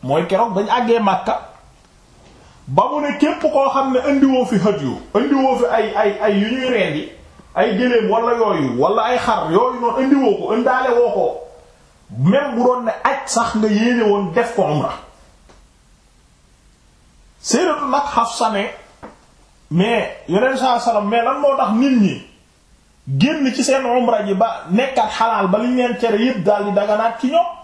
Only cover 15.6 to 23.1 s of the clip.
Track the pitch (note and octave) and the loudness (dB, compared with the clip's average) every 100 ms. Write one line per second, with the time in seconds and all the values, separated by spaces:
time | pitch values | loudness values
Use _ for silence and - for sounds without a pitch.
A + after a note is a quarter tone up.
15.6 | _ _ _ _ _ _ _ _ _ _ | _ _ _ _ _ _ _ _ _ _
16.6 | _ _ _ _ _ _ - _ - A#3 | _ _ _ _ _ _ -20 _ -2 0
17.6 | F4+ C#4 C4+ C4+ C#4 - A#3 - A3+ G#3 | 0 -2 -2 -2 -2 -2 -2 -2 -2 -2
18.6 | G#3 - - - - - _ _ _ _ | -6 -10 -20 -20 -20 -20 _ _ _ _
19.6 | _ D#3+ G#3 A3+ - - - F3+ B3+ C4 | _ 0 2 0 -2 -10 -2 0 2 0
20.6 | B3+ A#3+ A#3 G#3+ G3+ A#3 A#3 C#4+ C#4+ C4+ | 0 0 0 0 0 0 0 0 0 2
21.6 | A#3 A3 C#4 B3+ F#3+ C3+ - _ _ _ | 0 2 2 4 2 0 -12 _ _ _
22.6 | _ _ _ _ - | _ _ _ _ -6